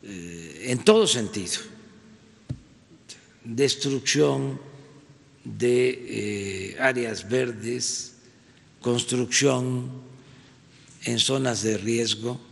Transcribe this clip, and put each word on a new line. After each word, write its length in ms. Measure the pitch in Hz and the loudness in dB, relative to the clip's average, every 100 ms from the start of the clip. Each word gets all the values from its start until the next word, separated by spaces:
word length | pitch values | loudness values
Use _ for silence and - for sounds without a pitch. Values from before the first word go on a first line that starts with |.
| - | -12
eh, 600 | 95 85 85 82 76 117 | -12 -12 -14 -14 -10 -4
en 160 | 127 | 4
todo 240 | - 214 202 | 6 8 6
sentido, 540 | - 107 104 90 - - - - - - - - - - - - - _ - - - - - 117 | 2 0 -4 -6 -6 -8 -18 -20 -20 -20 -20 -20 -20 -12 -12 -12 -20 _ -20 -20 -20 -20 -20 -10
destrucción 1120 | 113 139 - 143 135 - 143 147 139 135 135 - - - - - - - - - | 2 2 2 0 0 2 4 4 4 -2 -6 -12 -20 -20 -20 -20 -20 -20 -16 -12
de, 1300 | 107 120 123 127 127 - 107 104 104 98 95 95 - | 0 4 4 4 0 -6 -6 -4 -4 -6 -6 -8 0
eh, 20 | |
áreas 520 | 131 123 117 104 98 | 0 2 -2 -6 -2
verdes, 840 | 123 127 113 110 123 - - - - - - - - - - | 0 0 -4 -6 -4 -4 -6 -10 -18 -20 -20 -20 -20 -20 -6
construcción 1080 | 120 120 117 123 120 - 139 127 127 127 123 127 - - - - - - - - - - - | 0 0 0 -2 0 4 4 2 0 -4 -6 -12 -16 -20 -20 -20 -20 -20 -20 -20 -20 -10 -4
en 140 | 117 | 0
zonas 440 | 120 135 131 110 | 2 2 2 2
de 140 | 110 104 | 0 0
riesgo 640 | 101 117 113 104 117 123 - | 0 0 0 -2 -4 -6 -12